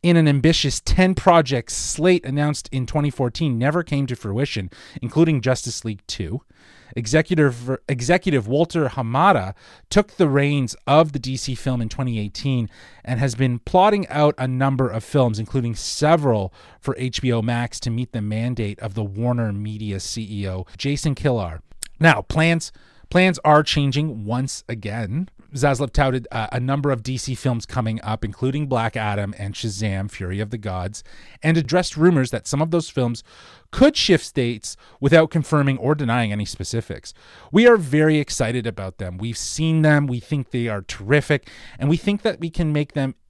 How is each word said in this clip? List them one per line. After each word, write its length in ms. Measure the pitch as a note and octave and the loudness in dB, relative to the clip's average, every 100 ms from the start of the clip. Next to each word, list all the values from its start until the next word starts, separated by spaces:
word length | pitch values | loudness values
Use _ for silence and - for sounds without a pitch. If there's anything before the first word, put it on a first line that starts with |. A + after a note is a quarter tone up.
in 140 | F3 E3+ | 6 6
an 120 | D#3 | 6
ambitious 500 | C#3 D#3+ E3 - - | 4 4 2 0 -4
ten 320 | - - F#3 F#3 | 0 4 4 4
project 560 | - E3+ C3 C3 - | 4 4 4 -2 -4
slate 520 | - - - F3 F3+ | -8 -6 0 2 2
announced 440 | - C#3+ D3 D3 - | 0 -2 -2 -2 -6
in 160 | C3+ A#2+ | -6 -2
twenty 240 | D#3 D3 | -2 -2
fourteen 480 | - B2 - D#3+ A#2 | 0 -4 0 -2 0
never 240 | C3 D#3+ | 0 0
came 240 | D#3+ C#3+ C3 | -2 -2 -2
to 80 | |
fruition, 560 | B2 G#2 G#2 C#3+ A2 F2+ - - - | -6 -4 -2 -2 -4 -8 -12 -20 -10
including 380 | A#2 D3+ E3 D3 | -4 2 2 2
Justice 440 | B2+ B2+ - - | 0 -2 -4 -8
League 180 | A2+ G2+ - | -8 -10 -12
two. 360 | - E2+ D3+ _ _ _ - - | -8 -6 -8 _ _ _ -20 -12
Executive, 840 | - G#2+ D#3 D3+ E3+ D3 A#2 A#2+ C3 - | -8 0 0 2 2 2 0 -6 -6 -4
executive 580 | C3 A#2+ F3+ G3 C#3 G#2 | -4 2 2 2 0 0
Walter 440 | C#3 E3 E3+ C3+ | 0 0 0 -2
Hamada 640 | - A2+ B2+ F#3+ D#3 F#2 - - - _ | -2 -4 2 4 4 0 -12 -20 -20 _
took 220 | G3 G#3 | 0 0
the 160 | - E3 | 0 2
reins 480 | C#3 C#3+ C#3+ B2 - - | 4 2 0 -2 -6 2
of 240 | D3 D#3+ | 4 4
the 60 | C#3 | -2
D 180 | B2+ C3 | -6 -6
C 200 | - B2+ | -6 -6
film 240 | C3+ B2 | -4 -4
in 80 | A2 | -4
twenty 320 | - B2+ A2+ | -4 -4 -4
eighteen 480 | G#2 - C#3 B2+ A2 - - - | -6 -6 -2 -2 -2 -10 -20 -18
and 140 | - B2 | -6 -2
has 160 | C3+ | -2
been 240 | A#2 C3 A#2+ | 0 -2 -2
plotting 480 | - F#3 G3+ G#3 - | 0 4 4 2 -2
out 260 | D3 D3+ - | 2 2 2
a 80 | B2+ | -4
number 420 | B2+ C3+ C3 B2+ | 0 0 0 -2
of 140 | A2 | -2
films, 380 | - D3 B2 G#2 | -2 2 2 0
including 340 | A2 C3 A#2+ | -4 -2 -2
several 760 | G#2+ - - D3 E3 C#3+ A2 F#2+ - - _ | -6 -8 0 2 4 4 0 -2 -8 -20 _
for 160 | - - | -6 -4
H 220 | B2+ - | -4 -2
B 120 | B2+ | 0
O 100 | A#2 | 0
Max, 380 | A2 A#2+ A#2+ - | 0 -2 -4 -6
to 100 | B2 | -6
meet 220 | A2+ B2 | -4 -4
the 100 | A#2 | -6
mandate 560 | G#2 A2 A#2+ A#2+ G#2 G#2 | -4 -4 -4 -2 -4 -6
of 160 | A2+ | -8
the 80 | G2 | -6
Warner 480 | G#2 G2 A#2+ A#2+ A2+ | -6 -4 -2 0 -2
Media 460 | G2+ G#2 G#2+ G#2+ G2 | -4 -8 -8 -6 -6
C 440 | - - G#2+ G#2 | -6 -10 -8 -6
E 60 | G2 | -6
O, 180 | F#2 F#2 - | -6 -10 -8
Jason 400 | C#3 C#3+ D#3 C3+ | -4 -2 -2 -2
Kilar. 460 | D3 A#2+ F2+ D#2+ _ - - - | -2 -2 -4 -10 _ -12 -10 2
Now, 240 | E3 C#3+ | 4 4
plans, 480 | - D#3+ E3 E3 - - _ _ - | 0 0 2 2 -2 -16 _ _ 0
plans 320 | F3+ F#3 F3 | 4 4 4
are 200 | D3+ D3+ | 6 6
changing 600 | D#3 D3 C#3 C#3 D#3 A2+ | 6 0 2 0 -2 -6
once 380 | G2+ A#2+ C3+ - - | -4 -2 -4 -8 -10
again. 640 | A#2 G2+ A2+ G#2 C3+ F#3 - - | -10 -6 -6 -6 -6 -6 -12 -12
Zaslav 380 | C#3 C#3+ B2+ C3+ | 0 0 0 0
touted, 360 | - C3+ B2+ A2+ | 2 2 0 -4
uh, 160 | A2+ G#2+ | -6 -4
a 80 | A#2+ | -4
number 300 | B2+ C#3 C#3+ | -2 -2 0
of 120 | B2+ | -2
D 140 | A2 C3 | -4 -8
C 180 | - | -6
films 300 | B2+ C3+ A#2+ | -4 -2 -4
coming 340 | - C3 A2 A2 | -4 -4 -4 -4
up, 220 | G#2+ A2 | -6 -6
including 420 | G#2+ - C3 C#3 C#3+ | -6 -4 -4 -2 -2
Black 280 | B2 A2+ | -2 -2
Adam 380 | A#2+ G#2+ G#2 G2+ G#2 | -2 -2 -2 -4 -6
and 160 | G2+ | -10
Shazam! 560 | - A2+ G2 G#2+ F#2+ G2 | -6 -8 -4 -4 -2 -6
Fury 280 | - F2+ G2 | -8 -6 -4
of 100 | G#2+ | -6
the 80 | A2+ | -6
Gods, 440 | G#2 F#2 F2+ G#2+ - - - - | -6 -6 -6 -10 -18 -20 -20 -2
and 140 | D#3 E3 | 2 2
addressed 400 | D3 F3+ F3+ D3+ | 2 0 0 2
rumors 340 | E3+ D#3+ B2+ | 4 4 0
that 160 | A#2 - | -4 -4
some 140 | C#3+ | -2
of 120 | E3 | 0
those 180 | E3+ D#3+ | 0 -2
films 320 | - A#2+ A#2 - - - - _ | -2 -2 -4 -12 -20 -20 -20 _
could 260 | - C#4 D4 | 4 4 6
shift 380 | - E3+ - | 2 2 2
dates 420 | - A#2+ A2 - - - _ | -4 -2 -4 -10 -16 -20 _
without 300 | C#3 D#3+ D#3+ | 6 6 6
confirming 480 | E3 C#3 D3+ C#3 C3+ | 0 0 2 2 0
or 160 | B2 | 0
denying 360 | D3 B2+ A#2+ A2+ | 0 0 0 0
any 140 | G#2 | -2
specifics. 720 | G2+ - F#2+ A#2 - - - - - - - | -6 -8 -6 -6 -6 -12 -14 -20 -20 -20 0
"We 140 | E3 A#3+ | 6 8
are 120 | A3+ | 6
very 400 | D3 D3 D3+ D3+ | 4 2 4 2
excited 480 | D3 - A2+ B2 A2+ | 0 -2 -2 -2 -4
about 320 | G2 F#2+ - | -8 -12 -8
them. 180 | F#2 F2+ | -10 -8
We've 220 | A2+ A2 | -8 -8
seen 420 | - - D#3+ D#3+ | -8 -4 0 4
them. 260 | D#3 D3 C#3+ | 6 4 2
We 140 | B2 | -4
think 300 | - D3 C3 | -4 -4 -2
they 180 | B2+ A#2 | -4 -2
are 140 | G#2 | -4
terrific, 640 | F2+ - G2+ D3 - D3 - - - - | -8 -12 0 0 2 -4 -4 -20 -20 -4
and 100 | C#3 | 0
we 80 | E3 | 0
think 240 | - G3+ | 0 0
that 200 | - - | -2 -4
we 100 | E3 | -6
can 200 | - D#3 | -2 -2
make 200 | D3 D3 | 0 -2
them 220 | D3 C3 - | -2 -4 -6